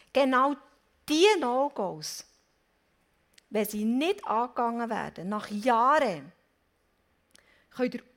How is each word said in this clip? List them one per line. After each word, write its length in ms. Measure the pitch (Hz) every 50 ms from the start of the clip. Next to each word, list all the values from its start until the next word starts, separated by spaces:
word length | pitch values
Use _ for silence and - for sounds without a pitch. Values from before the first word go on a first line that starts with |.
| _ _ -
genau 420 | 277 277 262 262 247 262 285 294 277 - _ _ _ _ _ _ _ _ -
die 160 | 294 311 359 415 427 349
No-Gos, 840 | 269 247 240 262 277 285 - - 202 175 160 156 156 - - - - _ _ _ _ _ _ _ _ _ _ _ _ _ _ _ _ _ _ _ _ _ _ _ _ _
wenn 160 | - 214 208
sie 180 | 208 - 208 214
nicht 440 | 226 240 262 302 349 403 - -
angegangen 640 | - 214 226 240 247 - - 240 233 233 233 233 226
werden, 400 | 220 185 143 147 - - 165 190
nach 200 | 214 214 196 -
Jahren, 840 | 208 208 208 254 233 226 240 262 294 311 285 226 175 147 135 170 _ _ _ _ _ _ _ _ _ _ _ _ _ _ _ _ _ _ _ _ _ - _ _ _ _ _ _
können 200 | _ - 254 247
der 100 | 247 233 - _ _